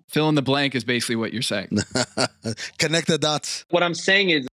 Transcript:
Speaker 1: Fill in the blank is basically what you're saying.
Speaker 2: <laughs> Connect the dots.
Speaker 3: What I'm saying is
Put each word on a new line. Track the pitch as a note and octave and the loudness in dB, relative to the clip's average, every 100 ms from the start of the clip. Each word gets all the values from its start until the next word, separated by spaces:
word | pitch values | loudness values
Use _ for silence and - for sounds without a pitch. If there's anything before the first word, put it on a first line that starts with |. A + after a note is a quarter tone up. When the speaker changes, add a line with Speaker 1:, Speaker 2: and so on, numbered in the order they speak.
| _ | _
Speaker 1:
Fill | D3 D#3 | 0 2
in | |
the | D3+ | 2
blank | C3 C#3 C#3 | 2 0 0
is | C3+ | -2
basically | A2+ A#2+ - A#2 | -2 -2 -2 -2
what | A2 | -2
you're | G#2+ | -4
saying. | - G#2 - G#2 - B2+ A#2+ - | -4 -4 -2 -2 0 -2 -2 -2
Speaker 2:
<laughs> | G#2+ - A2+ A2 - - | -4 -4 -10 -8 -12 -2
Connect | D#3 C3+ C3+ | 0 0 2
the | D#3 | 0
dots. | D3+ D3+ - - - | 0 -2 -4 -10 -2
Speaker 3:
What | F3 | 2
I'm | F3 | 2
saying | E3 - F#3+ F#3+ | 0 2 4 4
is | D#3 B2+ | 0 -2